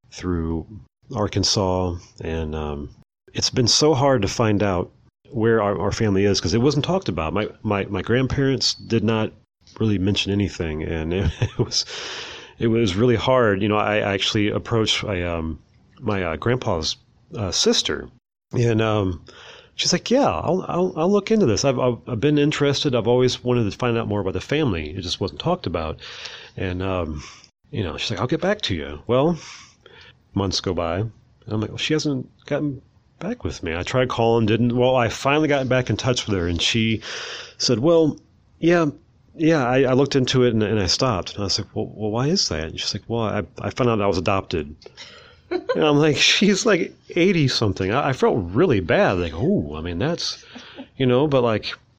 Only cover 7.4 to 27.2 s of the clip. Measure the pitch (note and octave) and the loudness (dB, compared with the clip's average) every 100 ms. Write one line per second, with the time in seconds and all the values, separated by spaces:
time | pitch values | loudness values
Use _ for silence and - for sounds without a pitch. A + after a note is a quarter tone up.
7.4 | G#2+ - G#2+ G2+ G2 G2 F#2 A#2+ C3 - | -4 -6 -2 -2 -2 -4 0 0 0 0
8.4 | C3+ B2+ - - G2 A2 G#2+ A2 G#2+ - | 0 0 -2 -4 -2 0 2 0 -2 -6
9.4 | _ _ _ - A2 G2+ F#2+ G2 - G2+ | _ _ _ -4 0 0 0 0 0 0
10.4 | G2 - E2 D#2 E2 E2 D#2 F2+ G#2 - | -2 -2 -6 -4 -4 -4 -2 0 -2 -2
11.4 | - - A#2 - - - - - - - | -2 -2 -2 -4 -6 -8 -12 -12 -14 -16
12.4 | - - A#2 A2+ A2+ F2+ B2+ A2+ A#2+ C3 | -16 -2 0 2 2 2 2 2 2 4
13.4 | A2+ G2 G#2 G#2+ G#2 G#2+ G#2+ G2 - A2 | 4 2 2 2 2 0 0 -2 0 0
14.4 | G#2 G#2 - A2+ G#2+ - F#2+ F#2 F2 E2+ | 0 -2 -2 0 0 -2 -2 -4 -2 -4
15.4 | D#2+ D2+ _ _ _ - G#2 G2 F2 D#2+ | -4 -8 _ _ _ -10 -4 -2 -2 -2
16.4 | - G2 A#2 E2+ D#2 - _ _ - D3+ | 0 0 0 -2 -4 -8 _ _ -14 -6
17.4 | F#2+ - A3 A#3+ - C#2+ C#2 - _ _ | -4 0 2 2 0 -4 -8 -18 _ _
18.4 | _ A#2+ A#2 A2 A2 G#2+ F#2+ D#2+ - - | _ 0 2 2 2 2 0 -4 -10 -20
19.4 | - - - - - F3+ - B3 G#3 E2 | -20 -20 -14 -6 -2 0 2 2 2 0
20.4 | A#2+ F#3 - E3+ F#3 E3 E3+ G3+ G3 A3 | 0 -2 -2 -2 -2 0 2 2 2 2
21.4 | D#3+ G2 C#3 B2+ B2+ A#2 - A#2+ D3 D3 | 4 2 2 2 0 -2 -4 0 2 4
22.4 | D3 - C#3+ C3+ D3+ A#2+ G#2+ B2 B2+ - | 2 2 0 0 0 0 2 4 4 0
23.4 | B2 B2 G#2+ - B2 A#2 G#2+ G#2 F#2+ F2+ | 0 0 0 -2 -2 0 -2 -2 -2 -4
24.4 | - C#3+ D3 F2 D2+ F#2 F2 - F#2 - | -2 0 0 0 -4 -8 -6 -4 -6 -4
25.4 | D#3 F3+ - E2+ D#2+ - - - - - | -2 -2 -2 -4 -4 -8 -12 -16 -16 -16
26.4 | - - F#2+ F2+ F#2+ F#2 D#2+ D2+ | -16 -8 -6 -4 -2 -2 -4 -8